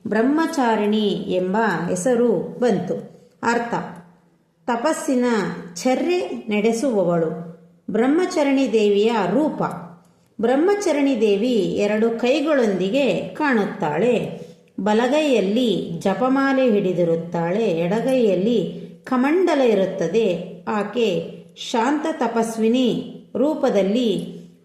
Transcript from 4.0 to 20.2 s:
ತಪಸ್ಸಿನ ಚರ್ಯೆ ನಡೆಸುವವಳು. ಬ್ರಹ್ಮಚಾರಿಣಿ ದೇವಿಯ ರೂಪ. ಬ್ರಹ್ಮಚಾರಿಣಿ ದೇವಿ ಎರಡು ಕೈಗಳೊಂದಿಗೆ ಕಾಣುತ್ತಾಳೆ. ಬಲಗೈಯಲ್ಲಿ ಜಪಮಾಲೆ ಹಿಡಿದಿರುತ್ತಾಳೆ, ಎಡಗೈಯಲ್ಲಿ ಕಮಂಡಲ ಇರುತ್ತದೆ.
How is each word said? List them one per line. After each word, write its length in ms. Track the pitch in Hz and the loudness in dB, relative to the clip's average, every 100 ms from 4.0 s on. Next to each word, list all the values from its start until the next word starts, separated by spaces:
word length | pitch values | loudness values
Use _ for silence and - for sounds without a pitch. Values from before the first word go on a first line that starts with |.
| - _ _ _ _ _ - | -20 _ _ _ _ _ -4
ತಪಸ್ಸಿನ 580 | 233 294 311 - 247 247 220 175 170 - - | -2 -2 -2 0 0 2 0 -2 -6 -12 -4
ಚರ್ಯೆ 540 | 254 262 330 359 - | -2 0 0 -2 -2
ನಡೆಸುವವಳು. 960 | 247 - 208 214 226 285 214 175 170 165 - - - - _ - | -8 -4 0 2 0 0 2 2 2 0 -4 -12 -16 -20 _ -6
ಬ್ರಹ್ಮಚಾರಿಣಿ 800 | 208 254 320 370 330 277 269 262 | 0 2 2 0 0 2 2 2
ದೇವಿಯ 400 | 220 208 202 214 233 175 | 2 4 4 2 2 0
ರೂಪ. 320 | 240 302 - 160 - - - _ _ _ - | 0 0 -2 -4 -6 -14 -20 _ _ _ -4
ಬ್ರಹ್ಮಚಾರಿಣಿ 800 | 226 269 359 403 381 285 277 247 | 0 2 2 2 0 2 2 2
ದೇವಿ 320 | 214 196 254 233 | 2 2 2 0
ಎರಡು 640 | 170 185 208 214 226 226 | 0 0 0 0 0 0
ಕೈಗಳೊಂದಿಗೆ 1000 | 240 302 294 285 220 185 190 262 254 160 | 0 2 2 2 2 0 0 0 0 0
ಕಾಣುತ್ತಾಳೆ. 1200 | - - 294 233 190 - 156 151 233 220 151 - - - _ - | -4 -4 0 0 0 -4 -4 0 0 0 -2 -10 -16 -20 _ -6
ಬಲಗೈಯಲ್ಲಿ 1120 | 196 214 247 294 302 233 185 226 240 170 - 165 | 0 2 2 2 2 2 2 2 2 0 -4 -4
ಜಪಮಾಲೆ 720 | 196 190 262 269 269 262 254 | -2 0 0 2 2 2 2
ಹಿಡಿದಿರುತ್ತಾಳೆ, 960 | 208 180 170 170 165 - 175 165 202 220 | 2 0 0 0 0 -2 -4 -2 0 0
ಎಡಗೈಯಲ್ಲಿ 1160 | 165 175 214 240 262 220 175 208 226 170 - - - | 0 0 0 0 2 2 2 2 0 -2 -8 -16 -18
ಕಮಂಡಲ 580 | - 254 277 349 359 294 | -4 0 2 2 2 4
ಇರುತ್ತದೆ. 840 | 247 202 180 - 165 214 | 4 4 0 -2 -2 0